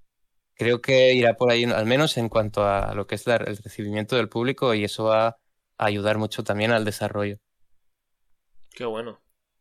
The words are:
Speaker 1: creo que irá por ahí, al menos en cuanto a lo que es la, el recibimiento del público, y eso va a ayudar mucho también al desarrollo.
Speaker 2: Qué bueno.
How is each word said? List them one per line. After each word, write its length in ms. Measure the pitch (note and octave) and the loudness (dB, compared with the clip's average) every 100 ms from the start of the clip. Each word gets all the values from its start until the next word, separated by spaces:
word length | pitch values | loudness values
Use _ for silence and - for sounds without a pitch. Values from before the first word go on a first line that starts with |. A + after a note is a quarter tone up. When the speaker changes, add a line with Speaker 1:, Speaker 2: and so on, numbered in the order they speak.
| _ _ _ _ _ - | _ _ _ _ _ -2
Speaker 1:
creo 260 | A2+ A#2+ | 0 0
que 320 | - C3 C3 | 2 4 6
irá 220 | B2+ A#2 A2 | 6 4 4
por 160 | B2 | 2
ahí, 140 | A#2 A#2+ | 2 2
al 200 | G#2+ A2 | 0 2
menos 300 | C3 D#3 B2+ | 2 2 0
en 120 | A2+ | -2
cuanto 360 | A2+ G#2+ G#2 G2+ | 0 -2 0 0
a 280 | G2 G2+ G#2 | 0 -2 -4
lo 120 | F#2+ | -6
que 80 | G#2 | -6
es 120 | B2 | 0
la, 100 | A2+ | 0
el 200 | - G#2 | 0 -8
recibimiento 580 | G#2+ - G#2 G#2+ G#2+ B2+ | -12 -10 -6 -4 -2 -2
del 120 | G#2+ | -2
público, 440 | A#2 B2 C3 C3 A2 | -2 -2 0 0 0
y 100 | G#2 | -2
eso 200 | - A2 | -2 0
va 220 | A2 A2+ | 2 2
a 100 | - _ _ _ - | -2 _ _ _ -4
ayudar 400 | G#2+ G#2 G#2 G#2+ | -2 0 0 0
mucho 240 | G#2+ - | -2 -4
también 280 | A2 G#2 A2 | -4 -2 0
al 140 | A2+ G#2+ | 0 0
desarrollo. 520 | - G#2 G#2 G2+ G2+ _ _ _ _ _ _ _ _ _ _ _ - - | -4 -6 -4 -6 -8 _ _ _ _ _ _ _ _ _ _ _ -20 -20
Speaker 2:
Qué 140 | - A#2+ | -10 -8
bueno. 360 | A2 A#2 G2+ _ _ _ _ | -8 -10 -14 _ _ _ _